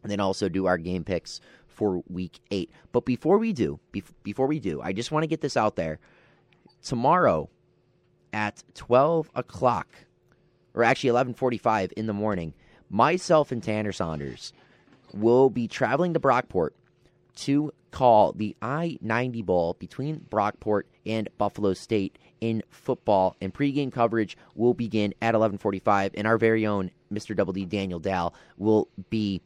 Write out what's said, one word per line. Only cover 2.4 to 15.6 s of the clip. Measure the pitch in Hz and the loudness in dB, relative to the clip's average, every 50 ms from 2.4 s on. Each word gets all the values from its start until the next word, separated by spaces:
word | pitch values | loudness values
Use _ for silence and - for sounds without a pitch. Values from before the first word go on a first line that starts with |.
| _ _ 101 | _ _ -4
eight. | 98 87 - _ - _ - _ | -4 -4 -6 _ -20 _ -2 _
But | 120 120 | -2 0
before | - 127 113 - 151 190 208 | 0 -4 -2 2 2 2 2
we | 226 226 208 | 2 0 -2
do, | 135 107 71 71 - _ _ - | -2 -2 -2 -2 -8 _ _ -10
bef-, | 98 - - - _ _ | -10 -10 -10 -20 _ _
before | - 101 - 131 | -12 -4 -2 0
we | 135 151 156 | 0 0 -2
do, | 110 98 78 69 | -4 -4 -6 -4
I | 60 82 95 | -6 -6 -6
just | 95 120 - | -4 -6 -4
wanna | 156 151 160 | -2 -2 -2
get | 156 160 156 | -2 -4 -4
this | - 143 - | -4 -2 0
out | 131 110 107 - | 2 0 0 0
there. | - 85 80 78 82 _ _ _ _ _ _ _ _ _ _ _ _ _ - _ _ _ | -2 -4 -4 -6 -8 _ _ _ _ _ _ _ _ _ _ _ _ _ -20 _ _ _
Tomorrow | - - 120 117 135 165 180 175 123 90 78 76 - _ _ _ _ _ _ _ _ _ _ _ _ _ _ _ _ - | -6 -4 0 2 4 4 6 4 4 4 2 -2 -6 _ _ _ _ _ _ _ _ _ _ _ _ _ _ _ _ -6
at | 107 107 104 - - - _ _ | -4 -4 -4 -6 -8 -20 _ _
twelve | - - - 120 123 139 156 170 165 156 - _ | -20 -4 2 4 4 4 4 2 0 -2 -4 _
o'clock, | 120 123 _ - - - 123 120 87 - _ - - - _ _ _ _ _ _ _ _ _ _ _ _ _ _ | -10 -10 _ -8 0 0 0 0 0 -4 _ -16 -20 -20 _ _ _ _ _ _ _ _ _ _ _ _ _ _
or | 104 117 | 2 4
actually | 113 139 - - 131 | 4 4 2 2 2
eleven | 117 120 135 123 117 | 2 2 2 0 -2
forty-five | - 135 127 120 107 _ 120 110 107 95 90 - | -2 -2 -2 -2 0 _ 0 2 2 0 -2 -4
in | - 110 | -6 -6
the | 110 104 | -4 -4
morning, | 101 104 107 104 92 85 80 76 _ _ _ _ _ _ _ | -2 -2 -2 -2 -2 -4 -8 -10 _ _ _ _ _ _ _
myself | 82 104 120 147 170 180 - - 175 156 147 - 131 | 0 2 2 2 2 0 0 4 4 4 4 2 -2
and | 120 101 | -6 -4
Tanner | - 107 107 107 104 95 | -4 -4 -2 -2 -4 -4
Saunders | - 92 82 80 76 71 69 60 - - - _ _ _ _ _ _ _ _ _ _ _ _ - | -4 -4 -4 -4 -6 -6 -8 -10 -12 -16 -18 _ _ _ _ _ _ _ _ _ _ _ _ -10
will | 98 107 113 120 127 135 131 | 0 2 4 6 6 6 6
be | 101 123 | 4 0